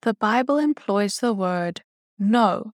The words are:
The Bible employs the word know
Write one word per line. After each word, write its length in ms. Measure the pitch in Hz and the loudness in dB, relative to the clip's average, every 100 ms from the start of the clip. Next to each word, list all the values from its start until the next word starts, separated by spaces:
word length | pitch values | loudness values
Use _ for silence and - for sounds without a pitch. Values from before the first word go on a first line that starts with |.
The 120 | 233 | -4
Bible 440 | 220 214 233 262 285 | -2 0 0 2 0
employs 600 | 302 294 - 202 202 - | 0 -2 -2 0 0 -2
the 140 | 240 | -2
word 500 | 202 185 180 175 175 _ _ _ _ | -2 -2 -2 -4 -8 _ _ _ _
know 540 | 202 240 214 - 214 | 2 4 4 0 -6